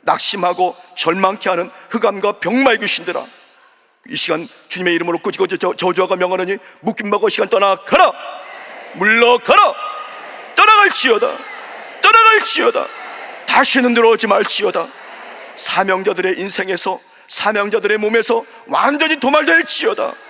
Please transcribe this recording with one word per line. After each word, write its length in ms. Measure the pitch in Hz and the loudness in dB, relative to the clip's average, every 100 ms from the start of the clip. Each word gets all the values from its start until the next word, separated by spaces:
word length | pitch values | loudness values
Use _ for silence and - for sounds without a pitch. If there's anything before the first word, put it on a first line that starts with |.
낙심하고 720 | - 156 - 202 180 175 180 - - - | -2 -2 -2 -2 -2 0 -4 -4 -18 -8
절망케 500 | 165 180 190 208 196 | -6 -2 -2 -2 -4
하는 220 | 175 180 - - | -4 -6 -14 -8
흑암과 480 | 233 220 202 202 208 | -2 -2 0 -4 -4
병마의 400 | 170 247 269 220 | -2 2 2 2
귀신들아, 440 | 202 - 170 165 - - _ _ _ _ _ _ - | 0 -4 -4 -8 -10 -20 _ _ _ _ _ _ -12
이 60 | 151 | -8
시간 320 | - 160 160 - _ | -4 -4 -6 -18 _
주님의 280 | 180 180 170 | -4 0 0
이름으로 240 | 170 170 | -2 -4
꾸짖고 260 | 202 - 185 | -4 -2 -2
저-, 120 | 185 | -2
저-, 180 | 185 - | -4 -2
저주하고 400 | 180 180 185 185 | -2 0 0 0
명하노니, 420 | 180 185 185 196 - - | -2 -2 -4 -6 -10 -8
묶임마고 500 | - - 208 202 214 | -8 -6 -4 0 0
시간 180 | - 202 | 0 0
떠나가라. 640 | 208 196 190 - 311 320 - - - - - - - - 160 | 2 2 0 2 4 4 2 -12 -14 -18 -18 -18 -18 -16 -2
물러가라. 800 | 202 226 233 247 - 349 359 - - - - - - - - - | 2 4 4 4 4 4 4 0 -10 -10 -14 -16 -18 -18 -6 2
떠나갈지어다. 840 | 427 427 392 - 262 214 - - - - - - - - | 6 6 4 2 2 2 0 -4 -12 -16 -16 -18 -18 0
떠나갈지어다. 880 | 403 453 440 440 - - 466 - - - - - - - - | 4 6 6 4 2 0 0 0 -6 -10 -16 -16 -16 -14 0
다시는 480 | - 254 262 247 | 2 4 2 2
들어오지 320 | 233 226 214 220 | 4 4 4 2
말지어다. 640 | 202 208 - 202 180 165 - - - - - - - | 2 2 0 0 -2 -6 -12 -20 -20 -20 -20 -20 -12
사명자들의 840 | - 170 196 190 190 180 185 180 | -4 -2 0 0 -2 -2 -2 -4
인생에서, 600 | 196 190 190 175 196 190 _ _ _ | -6 -6 -4 -4 -4 -6 _ _ _
사명자들의 720 | - 208 214 202 208 202 214 | -4 -2 0 -2 -2 0 0
몸에서 440 | 214 226 220 233 - - - | 2 0 2 -2 -2 -20 -4
완전히 540 | 151 226 294 311 302 | 0 0 2 0 0
도말될지어다. 960 | 254 302 311 330 - - - - - - | 2 2 4 2 2 -2 -2 -2 -4 -6